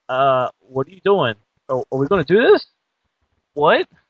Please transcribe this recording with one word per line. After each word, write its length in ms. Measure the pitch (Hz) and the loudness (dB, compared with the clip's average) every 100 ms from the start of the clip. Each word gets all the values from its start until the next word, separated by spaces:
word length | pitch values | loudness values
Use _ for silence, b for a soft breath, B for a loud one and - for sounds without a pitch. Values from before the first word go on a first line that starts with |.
| - | -8
"Uh, 420 | 127 139 131 123 - | -2 0 0 -2 -8
what 260 | 110 131 139 | _ -8 -8
are 40 | |
you 100 | 185 | -6
doing? 300 | 190 196 127 107 _ _ - | -2 0 0 -4 _ _ -8
Oh, 160 | 131 - | -8 -6
are 80 | 135 | -6
we 80 | 143 | -2
gonna 160 | 196 | -2
do 180 | 143 196 | 0 2
this? 240 | 302 381 - _ _ _ _ _ _ _ _ | 4 2 0 _ _ _ _ _ _ _ _
What?" 340 | 147 151 254 359 _ _ | -2 0 2 -2 _ _